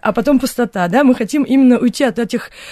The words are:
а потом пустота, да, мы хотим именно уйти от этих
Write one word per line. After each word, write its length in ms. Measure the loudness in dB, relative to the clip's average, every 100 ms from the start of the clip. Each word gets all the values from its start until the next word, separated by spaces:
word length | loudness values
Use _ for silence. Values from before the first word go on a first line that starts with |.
а 120 | -4
потом 260 | -2 2 2
пустота, 480 | 0 -4 -4 -2 -2
да, 160 | 2
мы 140 | 2 2
хотим 260 | 0 -2
именно 340 | 0 2 4 4
уйти 260 | 0 0
от 160 | -2 -2
этих 320 | -6 -6 -8 -20 -20